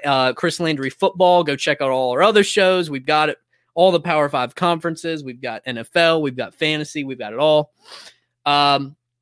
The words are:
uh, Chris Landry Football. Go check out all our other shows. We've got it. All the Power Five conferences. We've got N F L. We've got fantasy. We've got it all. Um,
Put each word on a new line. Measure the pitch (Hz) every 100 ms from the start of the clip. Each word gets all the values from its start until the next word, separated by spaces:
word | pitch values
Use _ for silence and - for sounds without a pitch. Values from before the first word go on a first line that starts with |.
uh, | 143 135 127
Chris | 123 170 -
Landry | 165 147 135
Football. | - 190 180 180 180
Go | 156 139
check | - 143
out | 135
all | 131 127
our | 123
other | 202 214
shows. | 196 - 185 185 165
We've | 139
got | 131 151 151
it. | - _ _ _ 165
All | 185
the | 170
Power | 165 156 143
Five | 135 123
conferences. | - 175 165 170 160 165 160
We've | 135 123
got | 127 113 131
N | 117
F | 117 175
L. | 165 165
We've | 147 127
got | 104
fantasy. | - 156 151 147 156
We've | 135 127
got | 107
it | 113
all. | 156 151 147 _ _ - - _ _ _ 143
Um, | 143 143 139 139 151 _ _